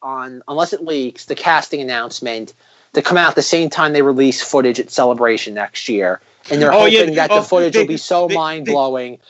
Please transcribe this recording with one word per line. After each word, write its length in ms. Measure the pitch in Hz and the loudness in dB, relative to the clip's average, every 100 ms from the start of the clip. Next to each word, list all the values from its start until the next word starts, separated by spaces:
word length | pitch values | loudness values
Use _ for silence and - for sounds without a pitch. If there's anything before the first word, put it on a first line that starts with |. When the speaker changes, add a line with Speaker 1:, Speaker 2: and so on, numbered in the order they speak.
Speaker 1:
on, 400 | 135 131 127 127 - | -12 -10 -10 -14 -8
unless 240 | 147 170 | -4 -4
it 120 | 202 160 | -4 -4
leaks, 400 | 147 127 - - | -4 -4 -8 -10
the 80 | 139 | -4
casting 460 | 170 156 - 147 | 0 0 0 -6
announcement 720 | 131 120 117 - 123 113 107 - _ _ _ | -4 -6 -6 -8 -8 -8 -10 -18 _ _ _
to 80 | 147 | -2
come 160 | - 180 | 0 2
out 160 | 165 | 2
the 80 | - | 2
same 260 | - 165 160 | 0 0 0
time 240 | - 156 | 0 0
they 100 | 147 | 2
release 380 | 139 131 135 123 | 2 4 2 0
footage 360 | - 143 127 120 | 0 2 2 0
at 120 | - | -4
Celebration 640 | - 123 120 117 110 113 104 | 0 0 2 2 0 -4 -8
next 340 | 101 - - | -8 -8 -4
year. 320 | 107 92 92 _ _ - | -2 0 -2 _ _ -4
And 100 | 147 | 0
they're 100 | 147 | 4
Speaker 2:
Oh, 140 | 196 214 | 6 6
yeah, 140 | 220 | 4
Speaker 1:
hoping 160 | 165 156 | 4 0
that 160 | 156 | 2
Speaker 2:
oh, 60 | 208 | 2
Speaker 1:
the 40 | |
footage 320 | 208 180 170 | 2 2 2
Speaker 2:
they, 60 | 214 | 2
Speaker 1:
will 80 | 151 | 0
be 100 | 160 | -2
so 300 | - 175 175 | -2 0 0
Speaker 2:
they, 80 | 185 | -2
Speaker 1:
mind-blowing 800 | 156 160 143 143 135 131 123 | -4 -4 -2 -2 0 -4 -8
Speaker 2:
they, 60 | 127 _ | -14 _